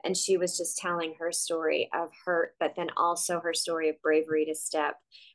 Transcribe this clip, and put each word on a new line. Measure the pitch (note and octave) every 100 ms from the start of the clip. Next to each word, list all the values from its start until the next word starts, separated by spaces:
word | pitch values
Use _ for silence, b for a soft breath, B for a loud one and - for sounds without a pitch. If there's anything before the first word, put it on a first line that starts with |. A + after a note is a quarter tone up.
| E3
and | F#3
she | - F#3
was | F3+ -
just | E3+ -
telling | F3+ F3 E3 D#3+
her | E3+
story | E3+ - E3 D#3+ D3+ -
of | - E3+ - -
hurt, | E3+ - -
but | D#3+ -
then | E3+ -
also | E3+ E3+ - F3
her | E3+
story | E3 - E3 D#3+
of | D3+
bravery | D#3 D#3 D#3 D#3
to | D#3
step | D#3 - D#3 D3 - _ B B